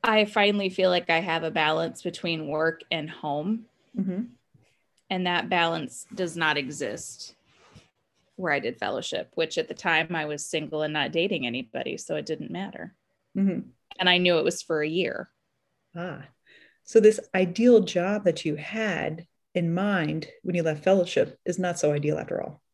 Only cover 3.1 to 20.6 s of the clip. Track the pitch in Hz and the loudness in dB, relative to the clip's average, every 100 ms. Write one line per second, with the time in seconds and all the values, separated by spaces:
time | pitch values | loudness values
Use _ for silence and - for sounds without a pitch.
3.1 | - 151 147 170 226 - _ _ 208 190 | -8 -6 -4 -2 -4 -6 _ _ -6 -4
4.1 | 185 240 - _ _ _ _ _ _ _ | -4 -8 -14 _ _ _ _ _ _ _
5.1 | 185 180 175 175 180 170 165 - - - | -4 0 0 0 2 2 0 -6 -12 -16
6.1 | - 180 165 156 147 139 143 123 110 - | -6 -6 0 0 0 -4 -6 -6 -6 -12
7.1 | - - _ _ _ - - _ _ _ | -16 -18 _ _ _ -20 -20 _ _ _
8.1 | _ _ - 180 143 117 - 101 123 - | _ _ -6 -2 0 -2 -4 -4 -4 -4
9.1 | 127 - - 160 170 156 156 185 160 160 | -6 -6 -4 -2 -2 -6 -4 0 2 2
10.1 | 165 151 147 - 160 151 156 151 151 139 | -4 -4 -6 -4 -6 -4 -4 -2 -2 -2
11.1 | 165 190 175 123 120 127 - - - - | 0 0 -2 -4 -6 -8 -8 -8 -8 -6
12.1 | 156 - 156 - 175 190 - 180 _ _ | -6 -6 -8 -6 -8 -8 -10 -16 _ _
13.1 | _ _ - 196 175 - _ _ - 185 | _ _ 0 0 0 -8 _ _ -2 4
14.1 | 180 180 170 160 170 - 160 151 165 165 | 4 6 4 2 -2 -4 -2 0 -2 -2
15.1 | - - _ _ _ _ _ _ 170 180 | -4 -10 _ _ _ _ _ _ -12 -10
16.1 | 143 - _ _ - - _ - 226 214 | -10 -16 _ _ -20 -20 _ 4 8 8
17.1 | 214 - 185 185 180 240 233 185 180 180 | 6 -2 0 0 4 8 8 6 0 0
18.1 | 208 196 160 160 147 151 220 220 165 - | 2 2 0 -2 -4 -6 -4 -2 -2 -4
19.1 | 160 170 _ _ 180 170 170 202 196 151 | -6 -14 _ _ -2 0 0 2 2 0
20.1 | 156 156 - - 175 | -2 -6 -10 -4 0